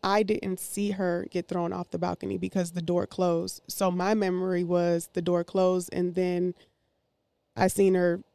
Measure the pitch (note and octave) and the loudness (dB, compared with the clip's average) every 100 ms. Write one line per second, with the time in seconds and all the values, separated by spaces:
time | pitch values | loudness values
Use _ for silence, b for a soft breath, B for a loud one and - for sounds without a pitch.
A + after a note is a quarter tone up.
0 | F#3+ G#3 G#3 G#3+ F#3+ F#3 - - G3+ G3 | 2 2 2 0 -2 -6 -6 -4 -2 0
1 | F#3 F3 - F3+ E3+ F3 E3+ F#3 F3+ F3 | -2 -2 -4 -6 -4 -4 -2 -4 -6 -4
2 | F3 F3 - F#3 F#3 F#3+ F3 F3 E3 F3 | -4 -4 -4 -4 -2 -2 -2 -4 -2 -2
3 | - - F3+ E3+ F3 - - - F#3+ F3+ | -2 -2 0 0 -2 -10 -14 -2 0 0
4 | F#3 A3 F#3+ F3+ F#3 F3+ F3 F3 F3 E3+ | 0 2 0 0 0 -2 0 2 2 0
5 | - - F3 F3 E3+ F#3+ F#3 F#3 F3 - | -2 -4 0 0 0 2 2 2 -2 -4
6 | F3+ F3 F3+ F3 F3+ - b _ _ _ | -2 0 0 0 -2 -4 b _ _ _
7 | _ _ _ _ _ - F#3+ G3+ G3 F#3 | _ _ _ _ _ 0 0 4 4 6
8 | F3+ E3+ - | 2 0 -6